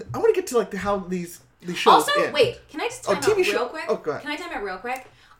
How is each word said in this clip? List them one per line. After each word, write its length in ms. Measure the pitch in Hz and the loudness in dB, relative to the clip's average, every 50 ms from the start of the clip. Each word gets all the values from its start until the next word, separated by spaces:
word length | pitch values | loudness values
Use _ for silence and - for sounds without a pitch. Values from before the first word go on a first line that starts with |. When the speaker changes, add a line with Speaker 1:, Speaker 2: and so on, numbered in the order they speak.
| - - - | -12 -8 -6
Speaker 1:
I 40 | - | 0
wanna 160 | 403 453 - | 2 4 4
get 120 | 359 - - | 2 2 0
to, 100 | 247 233 | 0 0
like, 120 | 202 - | 0 0
the, 80 | 202 190 | -4 -6
how 200 | 185 202 202 196 | -2 -2 -2 -2
these, 420 | 185 175 185 180 175 170 - - _ _ _ _ - | -2 -4 -6 -6 -6 -8 -12 -18 _ _ _ _ -10
these 160 | 175 175 - | -8 -4 2
shows 160 | - - - 466 - - | 8 8 8 8 8 4
Speaker 2:
Also, 40 | 587 587 - | 2 0 0
Speaker 1:
end. 100 | - - | 0 2
Speaker 2:
wait, 280 | 294 233 165 - - - - | 2 2 2 2 -8 -16 -14
can 120 | - 311 | -10 -6
I 60 | 392 | -6
just 220 | 480 - - - - | -6 -8 -8 -2 -2
Speaker 1:
Oh, 60 | - | -2
Speaker 2:
time 80 | 285 - | 0 2
Speaker 1:
T 100 | 381 440 | 0 2
V 60 | 392 | 2
Speaker 2:
out 60 | 359 | 2
Speaker 1:
show. 60 | 208 - 214 - | 0 0 -2 -2
Speaker 2:
real 60 | - | -4
quick? 140 | - 320 330 - | -6 -8 -4 -4
Speaker 1:
Oh, 80 | 220 | -4
go 160 | - - 156 139 | -4 -2 -6 -6
ahead. 100 | 120 - | -6 -6
Speaker 2:
Can 80 | 294 | -8
I 60 | 294 | -8
time 160 | 311 349 339 311 | -8 -8 -8 -8
out 60 | 240 202 | -8 -6
real 160 | 196 185 185 | -8 -8 -8
quick? 300 | - 240 262 262 - - - - - - - _ | -8 -8 -8 -8 -10 -16 -20 -20 -20 -20 -20 _